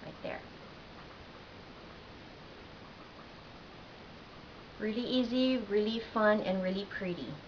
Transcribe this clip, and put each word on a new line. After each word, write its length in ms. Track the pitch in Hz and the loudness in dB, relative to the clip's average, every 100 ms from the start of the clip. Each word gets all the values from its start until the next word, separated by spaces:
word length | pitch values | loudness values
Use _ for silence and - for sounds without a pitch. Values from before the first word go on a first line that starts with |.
Right 120 | - 147 | -12 -8
there. 160 | - - - - - - - - - - - - - - - - - - - - - - - - - - - - - - - - - - - - - - - - - - - - - - | -6 -6 -8 -14 -14 -14 -14 -14 -14 -14 -14 -14 -14 -14 -14 -14 -14 -14 -14 -16 -14 -14 -14 -14 -14 -14 -16 -16 -16 -14 -14 -14 -16 -16 -14 -14 -14 -14 -14 -14 -14 -14 -14 -14 -14 -2
Really 260 | 214 220 247 | 0 2 4
easy, 520 | 254 240 247 262 262 202 | 6 6 6 6 6 6
really 320 | 208 214 226 220 | 6 6 2 0
fun, 300 | 226 214 214 | 6 8 8
and 220 | 196 190 | 6 4
really 240 | 185 190 202 | 4 2 -2
pretty. 380 | - 190 170 131 151 | -2 -2 -2 -4 -8